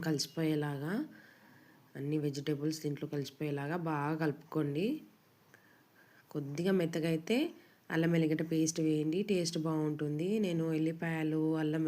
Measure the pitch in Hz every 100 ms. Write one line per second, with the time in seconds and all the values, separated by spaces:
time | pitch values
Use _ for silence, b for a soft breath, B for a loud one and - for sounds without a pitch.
0 | 165 147 - - 160 151 147 143 147 214
1 | 311 B B B B B B B - 139
2 | 139 151 147 139 139 147 151 156 147 143
3 | 151 147 139 - 151 143 143 175 165 151
4 | 143 160 156 143 - 156 147 143 208 311
5 | - - _ _ _ b b b b b
6 | b b - 151 139 147 175 190 165 170
7 | 160 160 165 226 339 B B B _ 160
8 | 165 165 160 156 165 165 160 165 156 156
9 | 151 170 208 185 170 165 160 156 156 151
10 | 147 147 175 220 202 170 160 160 160 165
11 | 170 160 156 156 156 160 156 156